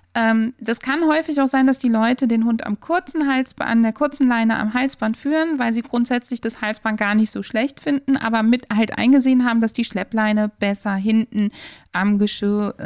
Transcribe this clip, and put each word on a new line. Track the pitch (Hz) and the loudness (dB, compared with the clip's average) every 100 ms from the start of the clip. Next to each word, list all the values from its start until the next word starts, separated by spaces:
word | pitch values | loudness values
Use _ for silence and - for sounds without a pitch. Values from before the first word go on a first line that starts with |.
| _ | _
ähm, | 240 226 226 220 - | -2 2 2 0 -4
das | 220 233 | -6 -6
kann | 254 285 | -2 0
häufig | 320 302 320 294 | 2 2 0 0
auch | 269 | 2
sein, | 269 262 | 4 2
dass | 262 | 2
die | 240 | 2
Leute | 220 226 247 254 | 2 2 2 0
den | 226 226 | 2 0
Hund | 226 | -2
am | - 208 | -4 -8
kurzen | - 349 359 320 277 | -2 -4 -2 -4 0
Halsba-, | 262 262 - - | 0 -2 -6 -2
an | 233 | 2
der | 226 | 2
kurzen | 226 294 285 254 | 0 -2 0 0
Leine | 233 226 226 | 2 0 0
am | 214 | -2
Halsband | 247 269 - 220 226 | -2 -4 -2 -4 -4
führen, | 277 311 330 294 | -2 -2 0 -2
weil | 233 | -2
sie | 226 | -2
grundsätzlich | - 240 240 247 - 240 | -4 -4 0 -2 -4 -6
das | 226 - | -6 -6
Halsband | 214 220 226 214 | -6 -4 -4 -2
gar | 208 | 0
nicht | 214 214 | 2 0
so | 202 | -2
schlecht | - 220 277 - | -6 -4 -4 -6
finden, | - 277 - 269 | -4 -4 0 -2
aber | 226 226 | 0 0
mit | 220 247 - | 2 0 0
halt | 214 214 - | 0 0 0
eingesehen | 240 277 254 254 | 4 4 6 2
haben, | 247 233 | 2 2
dass | 226 | 0
die | - | -2
Schleppleine | 233 190 190 220 214 214 214 | -4 -4 -4 -2 0 0 -2
besser | - 202 202 208 | -2 -4 -2 -4
hinten | 196 202 220 220 208 202 - - - _ | -2 2 2 0 -2 -4 -4 -20 -20 _
am | 180 202 208 | -2 0 2
Geschirr | 208 - 202 208 208 - | 0 0 -2 0 -2 -6